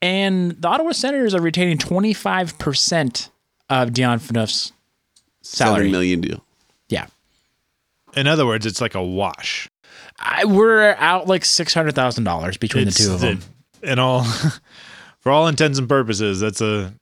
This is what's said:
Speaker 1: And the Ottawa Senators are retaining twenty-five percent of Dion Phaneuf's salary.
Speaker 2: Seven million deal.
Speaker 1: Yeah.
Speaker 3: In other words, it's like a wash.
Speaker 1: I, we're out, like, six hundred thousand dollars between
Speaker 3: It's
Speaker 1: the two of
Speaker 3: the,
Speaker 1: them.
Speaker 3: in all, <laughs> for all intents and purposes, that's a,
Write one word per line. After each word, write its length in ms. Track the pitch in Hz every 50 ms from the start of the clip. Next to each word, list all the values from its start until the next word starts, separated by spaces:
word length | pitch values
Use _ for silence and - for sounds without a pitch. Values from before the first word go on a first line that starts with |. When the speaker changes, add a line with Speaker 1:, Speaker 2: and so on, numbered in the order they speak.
Speaker 1:
And 580 | 180 180 185 196 196 196 190 185 180 175 165 -
the 60 | 170
Ottawa 240 | 170 220 294 320 339
Senators 400 | - - - 269 285 277 247 214 190
are 60 | 175
retaining 380 | 170 165 160 180 180 175 160 151
twenty-five 800 | - - 175 185 208 220 202 - - 196 185 185 180 165 - -
percent 720 | - 151 135 - - - 175 165 143 127 - - - - _ _ _ _ _ _ _ -
of 220 | 135 131 127 120
Dion 260 | 117 123 127 123 120 113
Phaneuf's 540 | - - 117 117 110 107 - - - - - _ _ _ _ _ _ _ _ _ _ _ _ _
salary. 340 | - - - - 127 110 104
Speaker 2:
Seven 160 | 101 101 98
million 280 | 95 90 90 90 90 85
deal. 240 | 85 85 - - - _ _ _ _ _ _ _ _ -
Speaker 1:
Yeah. 180 | - - - - _ _ _ _ _ _ _ _ _ _ _ _ _ _ _ _ _ _ _ _ -
Speaker 3:
In 100 | 139 135
other 180 | 143 165 156 139
words, 200 | 120 110 110 104
it's 140 | 113 92 -
like 160 | 123 110 -
a 60 | 95
wash. 680 | 92 90 92 95 98 90 76 - - - - - - - _ _ _ - - - - - - -
Speaker 1:
I, 240 | - - - - 202
we're 500 | 214 190 196 220 226 226 214 214 208 196 110
out, 280 | 147 165 185 185 156 185
like, 160 | 190 170 -
six 280 | - - - 165 - -
hundred 200 | 170 160 151 135
thousand 300 | 143 127 123 113 - 113
dollars 320 | 92 85 82 80 90 90
between 320 | - 117 107 - - 101 101
Speaker 3:
It's 100 | 90 -
Speaker 1:
the 60 | 104
two 80 | 98 92
of 60 | 90
Speaker 3:
the, 60 | 123
Speaker 1:
them. 140 | 113 95 90 - - - _ _ _ _ _
Speaker 3:
in 160 | - 151 131 123
all, 240 | 127 127 127 127 123
<laughs> 920 | 117 113 - - 156 - - _ _ - - - - - - - - - _
for 100 | - 127
all 140 | 139 151 165 165
intents 300 | 151 139 156 151 135 135
and 100 | 127 117
purposes, 520 | 143 135 123 110 107 98 107 101 95 92
that's 200 | 104 107 98 -
a, 320 | 113 107 107 104 95 95 110 -